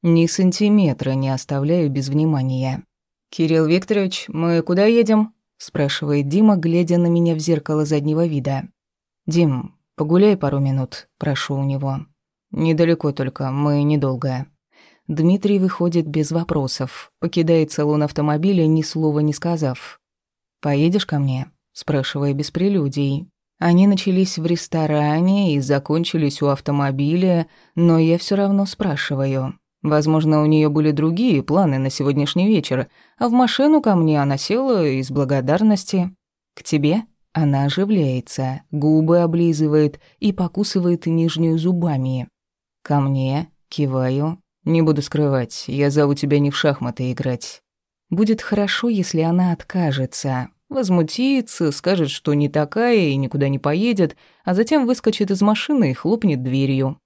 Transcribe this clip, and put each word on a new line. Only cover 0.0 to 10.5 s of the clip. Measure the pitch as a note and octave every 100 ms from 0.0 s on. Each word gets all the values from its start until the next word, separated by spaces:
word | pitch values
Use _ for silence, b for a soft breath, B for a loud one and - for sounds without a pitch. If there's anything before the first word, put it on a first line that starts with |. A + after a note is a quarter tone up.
Ни | E3+ E3 E3
сантиметра | - F#3 F3+ G#3 G#3 F3 B2 C3
не | C3+ C3+
оставляю | C3 - C#3 C#3+ F3 D3+
без | C3+ C3+
внимания. | D3 D#3+ D3 C3 C3 C3 D3 - _ _ _ _
"Кирилл | - D#3+ E3 D#3
Викторович, | F3 F#3 G3+ F#3+ - -
мы | D#3+ E3+ E3+
куда | E3 F3+ G#3
едем?" | A#3 A3 G#3+ G#3+ _ _ _
спрашивает | - E3+ C#3+ - D3 C#3+ C#3
Дима, | E3+ G#3+ G3
глядя | E3 E3 E3+ F3
на | F3
меня | E3+ E3+
в | D#3+
зеркало | D#3 D#3+ D3 D#3
заднего | D3 D3+ C#3+ D#3 E3+
вида. | D3 C3+ C3+ - _ _ _ _ _ -
"Дим, | E3 E3 B2+ - _ _ -
погуляй | D3+ E3+ G#3 F#3+
пару | C#3